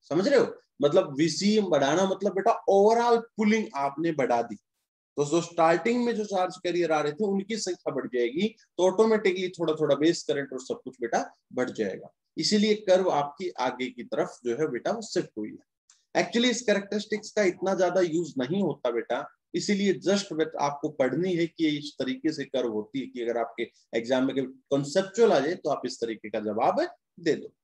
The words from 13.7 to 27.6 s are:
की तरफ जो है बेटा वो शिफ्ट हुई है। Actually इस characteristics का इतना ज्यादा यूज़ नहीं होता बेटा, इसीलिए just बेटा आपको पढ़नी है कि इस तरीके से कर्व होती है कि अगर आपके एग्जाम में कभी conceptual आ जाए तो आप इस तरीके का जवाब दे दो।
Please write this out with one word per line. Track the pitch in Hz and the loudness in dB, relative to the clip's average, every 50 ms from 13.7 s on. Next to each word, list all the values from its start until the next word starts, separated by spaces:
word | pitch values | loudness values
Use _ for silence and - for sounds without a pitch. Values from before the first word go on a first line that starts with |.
| 120 120 127 | -2 -4 -6
की | 123 - 120 110 | -8 -6 -12 -8
तरफ | - 110 123 175 - - - - | -6 -2 -2 -2 -4 -6 -8 -4
जो | 120 117 | -4 -2
है | 139 156 147 | -2 -2 -4
बेटा | 123 113 - 165 | -4 -4 -4 -4
वो | 208 233 | -4 -4
शिफ्ट | 214 - - 180 151 - _ 110 | -6 -4 -4 -4 -4 -4 _ -10
हुई | 107 110 | -10 -10
है। | - - _ _ _ _ _ _ _ _ _ _ - 156 | -12 -16 _ _ _ _ _ _ _ _ _ _ -2 -2
Actually | 175 - - 233 240 247 | -2 0 0 0 2 2
इस | 226 - | 0 0
characteristics | - - 202 196 196 - 214 208 208 - 220 208 - - | 0 0 0 0 0 -4 -6 -6 -4 -4 -6 -6 -6 -4
का | - 214 208 | -2 2 2
इतना | 180 180 - 185 185 196 | 2 0 0 -2 -2 2
ज्यादा | 175 185 175 175 190 | 2 2 2 4 2
यूज़ | 180 170 151 175 170 143 - 135 | 2 2 0 -2 -4 -2 -4 -4
नहीं | 123 131 180 202 | -2 -2 0 0
होता | 196 156 - - - 123 | 0 -2 -2 -2 -4 -2
बेटा, | 117 117 107 - 117 131 147 - _ _ _ _ - | -2 -2 -2 -2 -4 -4 -4 -8 _ _ _ _ -6
इसीलिए | - - - 208 196 202 196 175 139 | -4 -2 0 0 0 2 0 0 0
just | - 165 196 202 - - | 0 0 0 0 0 -4
बेटा | 160 156 156 156 - - 143 | -2 -2 -2 -2 -2 -2 -2
आपको | 143 143 - - 151 | -2 -2 -4 -8 -8
पढ़नी | - - 131 127 131 156 180 190 175 | 0 0 0 0 2 0 -2 0 0
है | 165 170 | 0 -2
कि | 165 _ - 165 151 151 143 | -2 _ -2 -2 0 0 -2
इस | 147 147 - - | -6 -10 -8 -6
तरीके | 131 127 131 131 - 156 | -4 -4 -4 -2 -4 -4
से | 151 147 135 | -4 -4 -8
कर्व | - - 131 120 120 | -4 -4 -2 -2 -2
होती | 107 107 104 - - 135 | -4 -4 -6 -6 -8 -8
है | 120 | -8
कि | 107 - 123 | -8 -8 -6
अगर | 113 117 117 117 | -4 -2 -2 -2
आपके | 113 - - - 113 - _ _ _ _ - | -4 -4 -4 -8 -8 -8 _ _ _ _ -6
एग्जाम | 117 117 117 131 127 131 | -6 -2 0 0 0 0
में | 135 127 | 0 -2
कभी | 135 131 127 - - _ _ | -4 -4 -6 -10 -20 _ _
conceptual | 139 143 147 143 - 190 190 - - 226 233 208 | 0 0 0 0 0 -2 -2 0 2 4 4 6
आ | 175 139 | 6 4
जाए | 131 156 185 | 2 0 -4
तो | 180 - 151 | -4 -4 -4
आप | 135 - - | -4 -4 -4
इस | 123 - - | -10 -6 -6
तरीके | 120 113 110 104 - 107 | -6 -6 -6 -10 -8 -8
का | 110 110 | -6 -4
जवाब | 104 107 101 107 127 170 185 254 339 - - _ _ _ _ - | -4 -2 -2 2 0 2 2 0 -2 -4 -6 _ _ _ _ -4
दे | 170 165 139 | -2 0 0
दो। | - - - _ _ | 0 -4 -14 _ _